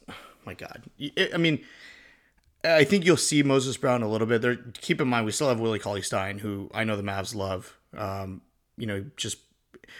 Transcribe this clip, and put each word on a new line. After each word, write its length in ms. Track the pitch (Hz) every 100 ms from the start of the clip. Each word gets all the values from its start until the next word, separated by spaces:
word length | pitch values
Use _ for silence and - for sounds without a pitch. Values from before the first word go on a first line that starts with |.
| -
oh 40 | - - - -
my 80 |
God. 300 | 90 - - - -
Y-, 120 | 143 -
I, 120 | 190 170
I 20 |
mean, 260 | 165 147 - - - - - _ _ _ _ _
I 200 | 165 160
think 220 | 147 202 170
you'll 120 | 160
see 240 | - 151
Moses 340 | 139 135 131 117
Brown 240 | 131 123
a 40 | 110
little 200 | 110 110
bit. 140 | 117
There, 140 | 123 120
keep 460 | 123 - - 165
in 60 | 135
mind, 180 | 120 107
we 60 |
still 180 | 107 147
have 100 | 117
Willie 200 | 113 107
Cauley-Stein, 600 | - 101 92 104 95 101
who 300 | 104 101 98
I 100 | 107
know 120 | 110 104
the 80 |
Mavs 300 | 101 98 95
love. 440 | 107 95 92 - - _ -
Um, 440 | 101 98 95 95 - _ _ -
you 80 | 113
know, 200 | 101 127 -
just 220 | 113 - _ _ _ - -